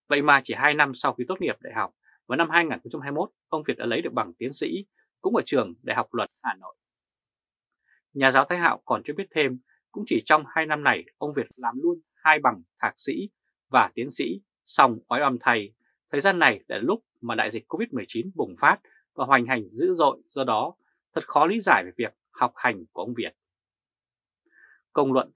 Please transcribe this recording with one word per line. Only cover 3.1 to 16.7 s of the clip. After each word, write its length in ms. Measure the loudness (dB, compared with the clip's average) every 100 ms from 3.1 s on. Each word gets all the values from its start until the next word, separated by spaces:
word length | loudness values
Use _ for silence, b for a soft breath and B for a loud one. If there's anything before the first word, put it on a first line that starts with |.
mươi 40 | -6
mốt, 140 | -6 _ _
ông 140 | -6 -4
Việt 80 | -6
đã 80 | -4
lấy 160 | -4
được 100 | -4
bằng 200 | -4 -6 -8
tiến 140 | -10
sĩ, 340 | -6 -6 -6 -10 _ _ _
cũng 160 | -2 0
ở 60 | 0
trường 280 | 0 -2 -6
Đại 140 | -4 -4
học 180 | -2
Luật 160 | -4 -6 _
Hà 120 | -8
Nội. 200 | -8 -12 -20 _ _ _ _ _ _ _ _ _ _ _ _ _
Nhà 180 | 2 4
giáo 140 | 6 4
Thái 100 | 2
Hạo 240 | 0 0
còn 180 | -2 -4
cho 120 | -4
biết 120 | -10 -4
thêm, 280 | -2 0 -2 _ _ _
cũng 140 | -12 -4
chỉ 160 | -2
trong 200 | 4 2 2
hai 120 | -4 -2
năm 160 | 0
này, 220 | 2 0 -4 _
ông 140 | -6 -4
Việt 100 | -6 -6
làm 180 | -8 -2
luôn 180 | -2 -2 -8
hai 240 | _ 2 4
bằng 240 | 2 -2 -6 _
thạc 160 | -6 -6
sĩ 340 | -6 -6 -8 _ _ _ _
và 220 | 2 2
tiến 160 | -2 -8
sĩ, 300 | -6 -6 -8 -14 _ -2
song 320 | 4 4 2 -4
oái 140 | 0
oăm 160 | 0 2
thay. 340 | 2 2 -2 _ _ _ _
Thời 100 | 0
gian 180 | 2 4
này 220 | 4 4
là 100 | -2